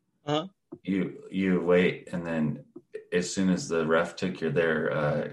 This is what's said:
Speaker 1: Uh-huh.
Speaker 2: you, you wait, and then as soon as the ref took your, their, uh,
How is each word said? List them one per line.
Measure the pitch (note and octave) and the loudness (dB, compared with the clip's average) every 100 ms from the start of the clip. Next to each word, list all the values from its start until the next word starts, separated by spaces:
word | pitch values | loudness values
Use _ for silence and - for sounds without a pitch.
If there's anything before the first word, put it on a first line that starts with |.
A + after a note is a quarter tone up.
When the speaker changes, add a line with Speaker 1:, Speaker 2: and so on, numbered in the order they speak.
| _ _ D3 | _ _ -2
Speaker 1:
Uh-huh. | D3+ F#3+ - _ - | -2 -2 -12 _ -12
Speaker 2:
you, | - F#2+ F2+ - - | -2 -2 -2 -6 -6
you | F#2+ F#2+ F2+ | 0 2 2
wait, | E2+ F2+ F2+ D2 - | 6 6 4 0 -8
and | F2+ E2+ | -8 -4
then | D#2+ D2+ D2 - - - - - | -2 -2 -4 -12 -20 -18 -18 -4
as | F2+ F2 | -2 -2
soon | - F#2 | 0 2
as | F2+ D#2 | 0 0
the | E2 D#2 | 0 2
ref | E2 F2 - | 2 0 -4
took | F#2 - | -6 -4
your, | D#2+ | -2
their, | D#2+ E2 D#2 D#2+ | 2 2 2 0
uh, | D2 D2 D2 C#2+ | 0 0 -2 -4